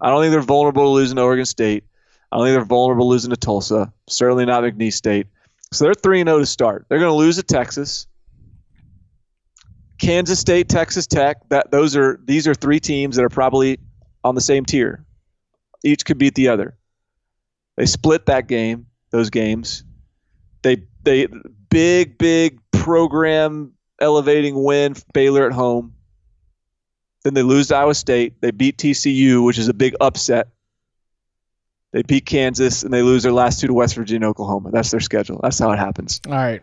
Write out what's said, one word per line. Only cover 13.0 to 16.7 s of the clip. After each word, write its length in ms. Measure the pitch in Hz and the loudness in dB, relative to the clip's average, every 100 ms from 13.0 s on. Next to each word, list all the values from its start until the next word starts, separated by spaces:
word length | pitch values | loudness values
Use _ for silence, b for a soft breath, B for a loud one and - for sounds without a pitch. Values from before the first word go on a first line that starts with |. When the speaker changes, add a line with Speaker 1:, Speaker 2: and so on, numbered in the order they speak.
| 139 123 | -2 0
Speaker 1:
that 80 | |
are 40 | 123 | 0
probably 500 | - 131 135 135 131 - - _ _ | 0 0 2 0 -2 -10 -20 _ _
on 140 | 127 127 | -4 -2
the 40 | |
same 240 | - 139 | 0 0
tier. 400 | 135 143 117 - - _ _ _ _ _ _ _ | 0 -2 -2 -6 -18 _ _ _ _ _ _ _
Each 220 | 147 147 | -2 0
could 140 | - 143 | -2 0
beat 180 | 139 139 | 0 2
the 120 | 131 | 2
other. 280 | 110 - | 0 -4